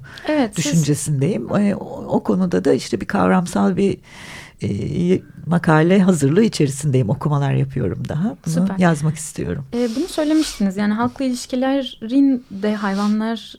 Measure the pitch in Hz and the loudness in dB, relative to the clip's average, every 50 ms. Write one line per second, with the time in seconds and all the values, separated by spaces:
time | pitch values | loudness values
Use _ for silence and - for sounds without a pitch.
0 | - - - - - - 302 302 262 214 - - - 294 285 170 151 143 147 143 | -6 -12 -18 -8 -4 -2 0 0 0 0 -2 -2 -2 0 2 2 2 2 0 -2
1 | - - 151 135 131 156 214 214 233 - - 160 208 202 - - - - - - | -2 -2 0 0 2 0 0 -2 -2 -2 0 2 2 2 0 -2 -4 -8 -12 -12
2 | - - - - - - 208 185 185 180 170 180 185 - 139 - - - - 208 | -6 -2 -2 -2 0 0 0 0 0 0 0 0 2 2 2 2 0 -2 -4 -4
3 | - - - 202 185 185 190 185 175 170 - 202 196 202 190 170 196 196 - - | -4 -2 0 2 2 4 4 2 2 0 0 0 0 2 2 2 2 0 0 -2
4 | - - - - - - - - - - - - - - 202 143 - - - - | -6 -14 -20 -20 -18 -18 -18 -18 -18 -20 -12 -8 -6 -4 -4 -4 -4 -4 -2 0
5 | 170 175 185 175 - - - - - 151 170 170 - - 160 156 160 170 190 208 | 2 2 2 0 0 -6 -16 -12 -4 -2 0 0 2 4 4 4 6 6 6 6
6 | 185 185 190 156 139 135 151 185 233 214 - - 156 156 135 - - 151 131 131 | 6 4 4 4 2 4 4 4 4 2 2 2 0 0 0 -2 -2 0 2 2
7 | 127 98 - - - 156 151 143 143 135 135 131 135 135 - - - 92 - - | 2 0 0 -2 0 0 0 0 0 0 0 0 0 -2 -2 -2 -2 -2 -4 -4
8 | - - - 147 175 226 277 - - 165 160 165 180 196 196 185 185 175 165 143 | -6 -6 -4 -2 -2 -4 -4 -6 -6 -4 -2 0 0 0 0 2 2 2 2 2
9 | 147 156 151 - - - - - - - 175 147 139 - - 240 247 240 226 247 | 0 -2 -4 -4 -8 -10 -8 -8 -6 -4 -4 -6 -6 -6 -4 -2 -2 -2 -2 -4
10 | 320 381 - - 311 294 311 311 311 - - - 208 196 185 196 208 208 214 214 | -4 -4 -2 -2 0 2 2 2 2 0 -2 -2 -2 -2 0 0 0 0 0 0
11 | 240 247 247 - 277 262 247 247 - - - 254 254 262 269 277 269 240 - - | 0 -2 -2 -2 -2 -2 -2 -4 -6 -6 -4 -2 0 0 0 0 -2 -4 -8 -12
12 | - 220 240 277 277 277 269 240 247 - 196 196 196 214 214 208 214 202 196 196 | -8 0 2 4 4 4 4 0 -2 -8 -8 -4 -2 -2 -2 -2 -2 -2 -2 0
13 | 202 208 208 214 220 226 226 220 - - - | 0 0 0 0 0 -2 -4 -6 -8 -14 -20